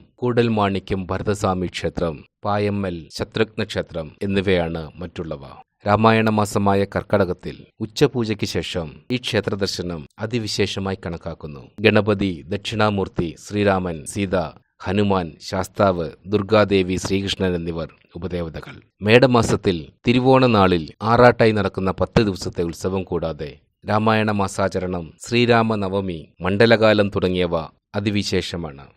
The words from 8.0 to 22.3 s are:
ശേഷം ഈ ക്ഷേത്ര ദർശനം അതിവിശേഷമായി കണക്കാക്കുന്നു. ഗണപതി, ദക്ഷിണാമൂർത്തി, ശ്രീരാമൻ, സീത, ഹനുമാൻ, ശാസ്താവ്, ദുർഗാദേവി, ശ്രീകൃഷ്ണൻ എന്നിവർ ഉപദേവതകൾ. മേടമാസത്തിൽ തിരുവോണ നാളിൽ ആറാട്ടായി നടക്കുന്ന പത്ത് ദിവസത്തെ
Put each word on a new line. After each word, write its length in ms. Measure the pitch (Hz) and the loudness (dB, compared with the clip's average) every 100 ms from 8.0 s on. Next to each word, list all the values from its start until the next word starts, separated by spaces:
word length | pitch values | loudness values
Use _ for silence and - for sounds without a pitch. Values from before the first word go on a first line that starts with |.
| 143 123 110 107 101 | 2 2 -2 -2 -4
ശേഷം 420 | 95 - 90 78 69 - | -4 -6 -6 -8 -12 -8
ഈ 60 | 123 | -6
ക്ഷേത്ര 380 | - 104 101 | -2 -2 -2
ദർശനം 480 | 101 95 - 87 85 67 - | -2 -4 -4 -6 -8 -12 -10
അതിവിശേഷമായി 800 | - 120 107 - 98 104 95 95 92 | -6 -4 -4 -2 -2 -2 -6 -6 -8
കണക്കാക്കുന്നു. 560 | 85 - 80 78 69 - - | -10 -12 -12 -14 -16 -18 0
ഗണപതി, 520 | 107 107 101 101 98 87 76 | 4 4 4 0 -2 -4 -8
ദക്ഷിണാമൂർത്തി, 840 | 101 - 110 107 98 92 - 82 - | -8 -6 0 0 0 -4 -4 -6 -8
ശ്രീരാമൻ, 680 | - 104 101 95 90 80 | -6 0 2 0 -2 -6
സീത, 320 | - 101 95 92 76 - _ _ | -8 -6 -2 -2 -4 -10 _ _
ഹനുമാൻ, 480 | 95 101 101 95 82 - | -4 0 2 0 -2 -10
ശാസ്താവ്, 640 | - 95 87 - 98 87 78 - 92 | -8 -6 -4 0 2 2 -4 -10 -2
ദുർഗാദേവി, 680 | 101 98 107 101 98 90 90 | -2 2 4 4 2 2 -2
ശ്രീകൃഷ്ണൻ 560 | - 98 98 - 92 | -2 -2 -2 -2 -2
എന്നിവർ 340 | 87 85 82 78 _ _ 87 | -2 -4 -6 -10 _ _ -12
ഉപദേവതകൾ. 580 | 90 87 82 78 - - _ - | -8 -6 -6 -10 -16 -18 _ -4
മേടമാസത്തിൽ 760 | 104 120 131 120 113 104 101 85 71 _ 117 | 4 6 6 4 2 0 0 -2 -6 _ 0
തിരുവോണ 400 | 123 131 131 127 | 2 4 4 6
നാളിൽ 440 | 107 92 87 73 - | 6 4 4 -2 -6
ആറാട്ടായി 500 | 110 117 123 - 113 | 0 6 6 6 4
നടക്കുന്ന 380 | 104 95 - 95 - | 2 -2 -2 -2 -2
പത്ത് 220 | - 131 | 0 2
ദിവസത്തെ 400 | 104 | 0